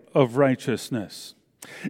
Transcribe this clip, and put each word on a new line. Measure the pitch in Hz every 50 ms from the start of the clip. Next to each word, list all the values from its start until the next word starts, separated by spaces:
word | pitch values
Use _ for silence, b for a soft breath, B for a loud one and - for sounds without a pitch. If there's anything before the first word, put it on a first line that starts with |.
| - _ -
of | 160 139 117 113 131
righteousness. | 143 135 131 - - - 120 131 - - 139 120 98 85 - - - - - _ _ _ _ - B B B B B B